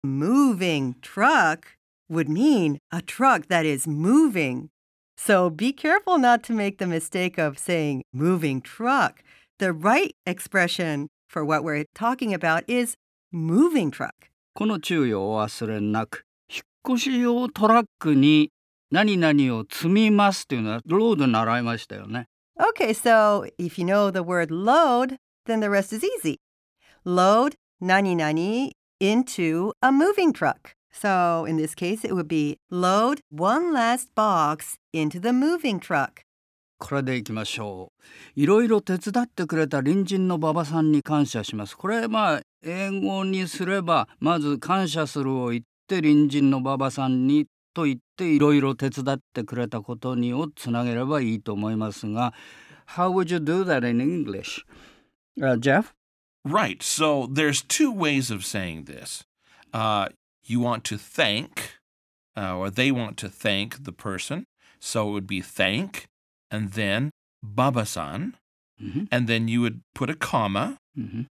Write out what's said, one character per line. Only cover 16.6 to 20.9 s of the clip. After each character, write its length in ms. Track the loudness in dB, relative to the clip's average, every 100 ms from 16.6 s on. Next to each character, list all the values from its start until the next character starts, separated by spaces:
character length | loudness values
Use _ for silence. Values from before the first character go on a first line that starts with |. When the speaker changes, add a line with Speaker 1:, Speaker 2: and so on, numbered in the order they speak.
| -16 _ -2
Speaker 2:
っ 40 | -2
越 80 | 0
し 80 | 0
用 300 | 0 0 -2
ト 180 | 0 4
ラ 160 | 4
ッ 20 | 2 _
ク 140 | 2 6
に 360 | 8 6 4 _ _ _ _
何 260 | 2 4 4
々 420 | 4 4 4 0
を 60 | -6
積 180 | -4 2
み 220 | 4 6
ま 200 | 6 4
す 120 | 0
っ 20 | -4
て 100 | -4
い 40 |
う 20 |
の 80 | -2
は 100 | -4
ロ 280 | -2